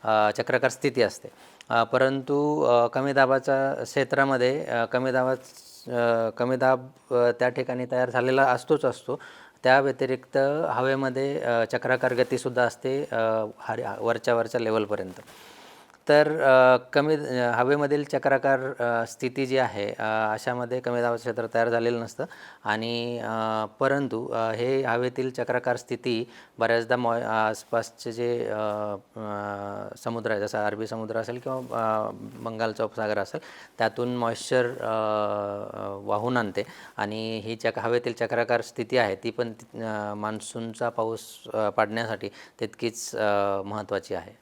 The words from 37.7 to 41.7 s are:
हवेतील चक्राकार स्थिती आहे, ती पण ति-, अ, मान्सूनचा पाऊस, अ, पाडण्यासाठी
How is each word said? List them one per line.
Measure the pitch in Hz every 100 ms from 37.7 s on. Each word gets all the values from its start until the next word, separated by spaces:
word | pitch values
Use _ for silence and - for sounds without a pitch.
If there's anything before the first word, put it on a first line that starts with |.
| 117
हवेतील | 117 120 120
चक्राकार | 113 117 117 120 120
स्थिती | - - 113 127
आहे, | 107
ती | 98 117
पण | 117 117
ति-, | 107 - 113
अ, | 110 107 104
मान्सूनचा | 104 107 107 - 120 117 110 120
पाऊस, | 117 113 113 - - -
अ, | 110
पाडण्यासाठी | 104